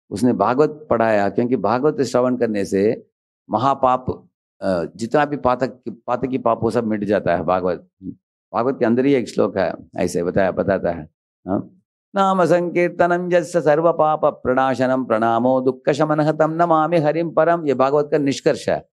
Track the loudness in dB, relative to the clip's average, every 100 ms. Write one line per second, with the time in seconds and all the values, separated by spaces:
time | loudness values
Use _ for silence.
0 | _ -2 0 2 2 2 0 -2 -2 0
1 | 2 2 0 -2 -2 -2 0 0 0 -2
2 | -2 0 0 0 -2 -2 -2 0 0 -2
3 | -8 _ _ _ -6 -2 0 2 2 0
4 | -2 -10 -14 _ _ _ -2 -2 -4 -8
5 | -2 0 0 0 -2 0 -2 -6 -14 -12
6 | -6 -4 -4 -2 0 0 0 0 -2 -2
7 | 0 0 0 0 0 0 0 -4 -8 _
8 | -16 -16 _ _ _ -4 -2 0 0 2
9 | 2 0 0 -2 -2 0 -4 -4 -12 -6
10 | -4 -2 -2 0 0 0 -2 -2 -2 -6
11 | -10 _ _ _ -6 -6 -6 _ _ _
12 | _ -2 0 2 2 2 0 0 -2 0
13 | 0 0 0 0 0 0 2 4 2 2
14 | 0 2 0 0 -2 0 2 2 0 0
15 | 0 0 2 2 2 2 0 0 -2 0
16 | 0 2 0 2 0 0 2 2 2 0
17 | 0 0 -2 0 2 2 0 0 2 2
18 | 0 0 0 0 -2 -2 -2 -4 -6